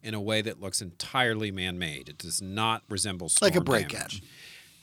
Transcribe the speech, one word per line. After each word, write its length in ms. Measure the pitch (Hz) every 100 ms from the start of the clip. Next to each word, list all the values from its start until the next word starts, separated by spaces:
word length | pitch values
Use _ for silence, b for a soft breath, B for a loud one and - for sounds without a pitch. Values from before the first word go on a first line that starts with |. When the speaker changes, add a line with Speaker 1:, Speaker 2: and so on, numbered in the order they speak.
Speaker 1:
in 100 | 113
a 80 | 107
way 220 | 101 110
that 180 | 107 92
looks 180 | 95 -
entirely 720 | 95 82 - 131 123 110 107
man-made. 560 | 95 92 90 85 71 67
It 120 | 76
does 200 | 87 -
not 440 | 95 98 113 113 -
resemble 420 | 101 104 90 90
storm 180 | - 208
Speaker 2:
Like 100 | 175
a 20 |
break-in. 340 | 165 120 - -
Speaker 1:
damage. 240 | - 101 B B B B B B